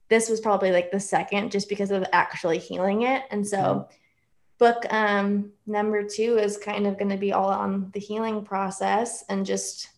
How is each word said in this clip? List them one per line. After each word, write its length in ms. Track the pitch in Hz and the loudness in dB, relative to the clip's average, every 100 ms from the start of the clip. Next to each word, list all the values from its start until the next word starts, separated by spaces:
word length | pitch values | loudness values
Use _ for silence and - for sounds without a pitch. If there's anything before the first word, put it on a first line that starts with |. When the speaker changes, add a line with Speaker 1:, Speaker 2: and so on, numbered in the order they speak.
| _ | _
Speaker 1:
This 220 | 226 226 | 2 2
was 100 | 220 | -2
probably, 320 | 220 190 190 | 2 2 4
like, 200 | 180 180 | 2 2
the 80 | 196 | -4
second 520 | - 175 - 202 208 | 0 -2 0 -2 -2
just 160 | 202 196 | -4 -4
because 220 | 202 196 | -4 -2
of 160 | 196 190 | -2 2
actually 460 | - - 175 175 175 | 2 0 -2 -2 -2
healing 420 | - 175 190 208 | -4 -2 0 0
it. 220 | 247 262 - | 0 -2 -2
And 140 | 208 202 | -6 -2
so 100 | 196 | 0
Speaker 2:
Mm. 300 | 185 202 - _ _ _ _ _ _ _ | 0 0 -4 _ _ _ _ _ _ _
Speaker 1:
book, 280 | 233 233 - | 4 4 0
um, 640 | 220 208 202 202 202 202 - - | 0 2 2 2 0 -2 -10 -4
number 360 | 208 214 208 | -2 0 0
two 340 | 208 208 226 233 | -2 -2 2 2
is 200 | 202 202 | 2 0
kind 300 | 208 208 202 | -2 0 0
of 100 | 196 | 0
gonna 200 | 202 196 | -2 0
be 160 | 196 | 0
all 160 | 190 196 | 2 2
on 420 | 202 202 196 190 | 2 0 -2 -4
the 80 | 208 | -8
healing 420 | 202 214 226 214 208 | -6 -4 -2 -4 -4
process 800 | 196 190 - 196 202 247 - - | -4 -4 -2 0 0 0 -6 -6
and 180 | 196 196 | -4 -2
just 440 | 196 - - - | -2 -4 -10 -16